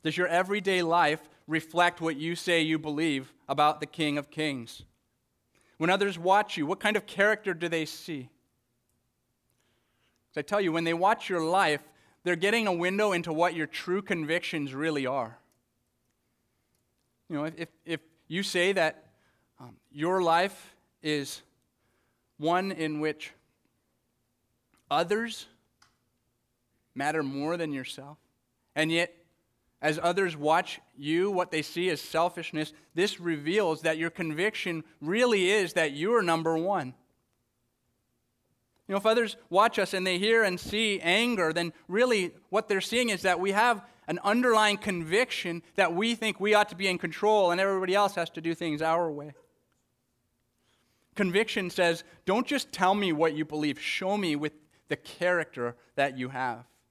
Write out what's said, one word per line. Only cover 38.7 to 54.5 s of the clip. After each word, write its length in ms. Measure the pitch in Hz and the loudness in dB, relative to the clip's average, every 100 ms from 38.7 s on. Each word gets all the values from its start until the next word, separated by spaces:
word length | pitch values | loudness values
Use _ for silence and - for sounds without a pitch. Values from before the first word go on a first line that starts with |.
| _ - | _ -4
You 60 | |
know, 40 | 196 | 0
if 80 | 220 | 4
others 300 | 226 220 - _ | 4 0 -6 _
watch 280 | 175 220 - | 4 4 4
us 160 | 190 | -2
and 140 | 190 185 | 0 0
they 100 | 175 | 0
hear 260 | 208 226 | 4 4
and 160 | 208 180 | 4 0
see 400 | - 208 220 196 | -4 -2 0 0
anger, 520 | 165 190 240 226 160 | 2 2 2 0 0
then 200 | 165 170 - - | 0 -4 -8 -4
really 460 | 190 254 220 175 - _ | 0 2 2 0 -8 _
what 200 | 202 220 | -2 0
they're 120 | 196 | -2
seeing 280 | - 233 240 | 0 -2 0
is 120 | 190 | 0
that 160 | 190 175 | 0 0
we 120 | 196 | 0
have 340 | 196 240 214 - _ - | 2 2 2 -6 _ -8
an 100 | 165 | -4
underlying 540 | 202 233 247 220 214 202 | 0 2 4 4 4 2
conviction 840 | 208 180 156 190 247 - 180 170 - - | -4 -4 0 0 0 -4 -6 -8 -6 0
that 180 | 180 | 2
we 220 | 170 226 233 | 2 0 0
think 240 | 220 190 | -2 -2
we 140 | 202 | 4
ought 160 | 208 208 | 4 4
to 60 | 175 | 0
be 120 | 196 | -2
in 100 | 180 | -2
control 540 | 170 156 208 214 180 | -4 -2 2 4 4
and 80 | 175 | 2
everybody 340 | 196 190 185 | 0 0 0
else 220 | 196 202 196 | 2 2 0
has 140 | 165 | -6
to 100 | - | -6
do 140 | 165 165 | -6 -4
things 260 | 170 147 | -4 -2
our 300 | 160 165 170 | 0 0 0
way. 220 | 147 147 139 _ _ _ _ _ _ _ _ _ _ _ _ _ _ _ _ _ | -4 -12 -18 _ _ _ _ _ _ _ _ _ _ _ _ _ _ _ _ _
Conviction 560 | - 190 185 220 214 180 | -2 0 2 0 -2 -4
says, 360 | - 175 165 - - - | 2 2 2 -6 -10 0
"Don't 220 | 208 247 | 0 0
just 240 | 285 - | -2 -4
tell 240 | - 185 208 | 0 2 4
me 160 | 196 | 2
what 240 | 151 160 151 | 2 0 0
you 80 | |
believe, 340 | 151 151 151 131 | -6 -2 -2 -4
show 380 | - - 190 208 | -6 -4 -2 -2
me 180 | 185 147 | -2 -2
with 180 | 151 | -4